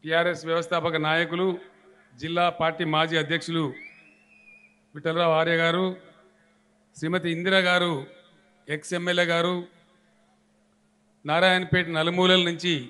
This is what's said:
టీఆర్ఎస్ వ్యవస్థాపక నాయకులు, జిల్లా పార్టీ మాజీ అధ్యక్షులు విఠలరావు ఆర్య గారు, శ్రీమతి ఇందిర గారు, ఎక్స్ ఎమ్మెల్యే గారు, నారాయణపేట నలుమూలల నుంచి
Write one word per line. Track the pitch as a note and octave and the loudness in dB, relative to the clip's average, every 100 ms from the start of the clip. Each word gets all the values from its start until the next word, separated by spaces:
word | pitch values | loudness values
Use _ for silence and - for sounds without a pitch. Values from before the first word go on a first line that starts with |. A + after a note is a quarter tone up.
టీఆర్ఎస్ | D3+ E3 F3 D#3+ D#3 | 0 0 2 -2 -4
వ్యవస్థాపక | E3 E3+ F3 E3 D#3+ D#3 | -4 -2 -2 0 -2 2
నాయకులు, | D#3+ E3+ E3+ F#3+ F3+ - - - _ _ B2 | 2 0 0 -2 -2 -10 -20 -20 _ _ -14
జిల్లా | D3+ E3+ F3 E3+ | -6 0 0 0
పార్టీ | D#3+ E3 E3+ D#3 | -2 -2 -2 0
మాజీ | D#3+ E3 | 0 0
అధ్యక్షులు | D3+ E3 E3 E3 D3+ B2+ - - - _ _ _ _ - _ _ _ D#3 | 0 -4 -2 -4 -4 -8 -18 -20 -20 _ _ _ _ -20 _ _ _ -8
విఠలరావు | D#3+ E3 E3+ D#3 | -4 0 2 2
ఆర్య | E3 E3 | 2 2
గారు, | E3 E3+ F#3 F#3 - - _ _ _ _ _ _ _ - | 2 2 -2 -4 -16 -20 _ _ _ _ _ _ _ -8
శ్రీమతి | D#3 F3+ E3+ E3 | -4 -2 -2 -4
ఇందిర | F3+ F#3+ F3+ | 0 2 4
గారు, | F3+ F3 D3+ C3+ - _ _ _ _ - | 2 2 -2 -6 -18 _ _ _ _ -10
ఎక్స్ | D3+ - F3 | -10 -6 -6
ఎమ్మెల్యే | F3 F3 F3 | -2 0 2
గారు, | E3+ E3+ F3+ F3 _ _ _ _ _ _ _ _ _ _ _ _ _ _ _ D3 | 2 0 -2 -8 _ _ _ _ _ _ _ _ _ _ _ _ _ _ _ -2
నారాయణపేట | D#3 F#3 F#3 F#3 F3+ E3+ E3 | 2 4 2 2 0 0 -2
నలుమూలల | D#3+ F3+ F3+ F#3 F3 | 0 2 4 4 4
నుంచి | E3 F3 D#3 B2 | -2 -2 -2 -4